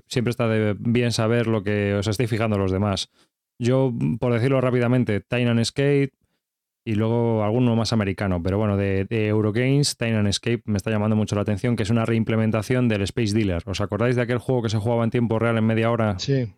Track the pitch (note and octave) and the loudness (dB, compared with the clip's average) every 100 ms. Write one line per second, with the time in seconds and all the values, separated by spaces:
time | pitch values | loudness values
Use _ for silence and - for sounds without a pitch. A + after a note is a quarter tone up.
0 | - - A2+ A#2 A#2 A2 G#2+ G2 G#2+ A#2 | -4 -2 -2 0 0 0 0 -2 0 0
1 | A#2+ A2 A2 A#2+ A2+ A2 F#2+ G#2 G2+ G2+ | 0 0 0 0 0 -2 0 0 0 0
2 | G2+ G2+ A#2+ A2+ A2+ G#2 F#2+ F#2+ G#2 F#2+ | -2 -2 -2 0 0 0 0 0 0 -2
3 | - _ _ _ _ _ A#2+ C3 C3+ A#2+ | -6 _ _ _ _ _ 0 2 0 0
4 | C#3 A#2 B2+ A#2+ B2 C3+ B2 B2 A#2+ B2+ | -2 -2 0 0 2 2 2 2 2 2
5 | A2+ G2+ - B2 B2 A#2 A2+ - C#3+ C#3+ | 2 -2 -2 -2 0 0 0 0 2 2
6 | C#3 - _ _ _ _ _ _ - G#2 | 0 -4 _ _ _ _ _ _ -4 0
7 | A2+ A#2 A#2 A2 G#2 A#2 B2 A2+ A2 A#2 | 2 2 2 2 2 2 2 2 0 0
8 | G2 F#2 G2+ F2+ E2+ G2 A2 G2+ G2 G2 | 0 -2 -2 0 0 0 0 0 0 0
9 | F#2+ A2+ G#2+ G#2+ G#2+ G#2 B2+ C#3 C#3+ - | -2 -2 0 0 0 0 2 2 0 -2
10 | A#2 A2+ G#2 G2 - A#2+ - G#2 G#2 A2 | -2 0 0 -2 -2 -4 -2 -4 -2 -2
11 | G#2+ G#2+ G#2 G#2 G#2 G#2 B2 A2+ G#2 A#2 | 0 0 0 0 0 -2 -2 -2 0 0
12 | A2+ A#2 A2 A2+ A2 A2 G#2 B2+ B2 G#2+ | 2 0 0 0 0 -2 0 0 2 0
13 | G2 - A2+ G#2 G#2 E2+ F2+ F#2 G2+ G2+ | -2 -2 0 0 0 -2 -4 -6 -4 0
14 | A#2 B2 A#2 B2 - B2+ A2 A2 G#2+ A#2 | 0 0 0 -4 -2 -2 0 -2 0 0
15 | A#2 B2 A#2+ A2 A2+ A2+ A2 A2+ A2+ A#2 | 0 0 0 0 0 2 2 2 0 2
16 | A2 G2 - C#3 A#2 | 0 -2 -2 -2 -2